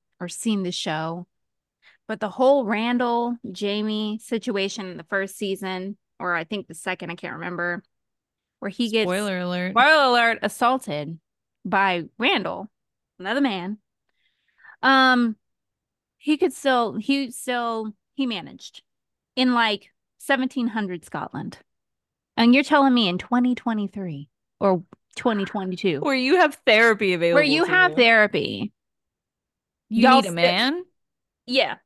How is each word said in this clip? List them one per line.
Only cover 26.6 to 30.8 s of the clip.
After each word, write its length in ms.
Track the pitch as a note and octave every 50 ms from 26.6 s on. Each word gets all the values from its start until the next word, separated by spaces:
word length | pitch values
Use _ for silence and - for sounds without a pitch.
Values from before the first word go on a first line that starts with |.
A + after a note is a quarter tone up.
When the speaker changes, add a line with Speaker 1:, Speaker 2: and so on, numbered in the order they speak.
| -
Speaker 2:
therapy 480 | B3 G#3+ A3 A#3 A#3 G#3+ G3+ G#3+ F#3+ F3+
available 220 | E3 E3+ E3+ E3+
Speaker 1:
where 80 | - D4+
you 220 | C#4 D4 D#4+ F4
Speaker 2:
to 60 | F4
Speaker 1:
have 200 | F#4 F#4 F#4 F4
Speaker 2:
you. 60 | D#4
Speaker 1:
therapy, 760 | B3+ A#3 A#3 A3+ A3 G#3+ G#3 - D#3 - - G#2 G2 G2+ - _ _ _ _ _ _ _ _ _ _ _ _ _ _ _ _ _ _ _ _ _ _ _ -
Speaker 2:
You 140 | G#3+ A3+ B3
Speaker 1:
y'all 180 | C4 C4 C4+
Speaker 2:
need 60 | G3
a 40 | F#3
Speaker 1:
sti- 40 | E3+
Speaker 2:
man? 500 | E3+ F3 F3 F3 G3 A#3+ C4+ D#4+ F4+